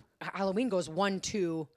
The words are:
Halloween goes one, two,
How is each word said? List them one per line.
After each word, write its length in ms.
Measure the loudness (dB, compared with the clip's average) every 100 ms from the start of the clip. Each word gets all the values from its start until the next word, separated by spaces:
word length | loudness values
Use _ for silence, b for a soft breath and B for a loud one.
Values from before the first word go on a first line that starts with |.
| -20 _
Halloween 460 | -8 -2 0 2 2
goes 180 | 0 0
one, 300 | 0 2 0
two, 460 | -2 0 0 0 -6